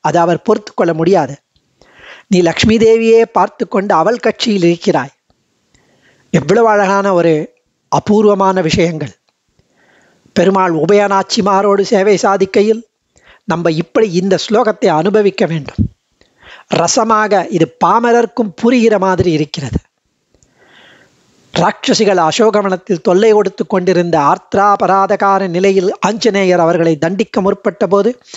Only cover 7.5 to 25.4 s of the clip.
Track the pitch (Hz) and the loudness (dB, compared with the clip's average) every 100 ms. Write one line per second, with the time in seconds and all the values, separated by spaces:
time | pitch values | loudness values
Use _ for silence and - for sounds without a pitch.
7.5 | _ _ _ _ 143 - 208 214 196 190 | _ _ _ _ -4 0 2 2 2 0
8.5 | 185 160 165 170 160 139 - _ _ _ | 0 -2 0 -2 -4 -10 -12 _ _ _
9.5 | _ _ _ _ _ _ _ _ - 180 | _ _ _ _ _ _ _ _ -2 0
10.5 | 190 185 160 165 202 202 196 190 233 196 | 2 0 0 2 2 2 0 -2 -2 0
11.5 | 196 202 202 196 208 196 190 208 196 190 | 0 0 0 0 0 2 0 0 0 0
12.5 | 208 208 220 - _ _ _ _ _ - | 0 0 -4 -12 _ _ _ _ _ -6
13.5 | 165 170 160 165 226 220 170 190 185 - | -4 -2 -2 -4 -2 0 0 0 -2 0
14.5 | 202 190 - 190 156 180 214 202 - 170 | 0 0 0 0 0 0 0 0 0 -2
15.5 | 160 135 - - - _ _ _ _ - | -4 -8 -6 -6 -8 _ _ _ _ -20
16.5 | - - - 170 - 226 214 214 196 170 | -20 -6 -2 0 0 0 0 0 -2 -2
17.5 | 175 160 - 170 220 233 240 233 - 214 | -2 -2 0 0 2 2 0 0 -4 -6
18.5 | - 233 254 226 208 190 185 180 156 151 | -2 0 2 2 2 0 0 0 -2 -4
19.5 | - 135 - - _ _ _ _ _ _ | -8 -8 -8 -10 _ _ _ _ _ _
20.5 | _ _ _ - _ _ _ _ _ _ | _ _ _ -20 _ _ _ _ _ _
21.5 | - 180 - - 220 208 185 160 151 220 | -4 -2 -2 -2 0 2 2 0 2 0
22.5 | 208 196 185 - 170 180 180 220 214 196 | 0 -2 -4 -4 -4 0 2 4 2 0
23.5 | - - 190 180 180 175 160 143 185 - | -4 -4 -2 0 0 0 0 0 -2 -2
24.5 | 202 202 202 185 196 196 196 196 196 | 0 2 2 2 0 0 0 0 0